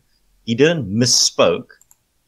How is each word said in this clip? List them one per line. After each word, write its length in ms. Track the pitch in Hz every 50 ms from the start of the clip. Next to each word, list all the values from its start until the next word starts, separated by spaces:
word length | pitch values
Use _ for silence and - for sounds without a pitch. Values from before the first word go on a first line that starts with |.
| _ _ _ _ _ _ _ _ _
He 100 | 113 117
didn't 340 | 113 139 160 175 160 120 92
misspoke. 800 | 98 113 120 113 - - - - - - - 90 - - - - - _ _ _ _ _ _ _ _ _ _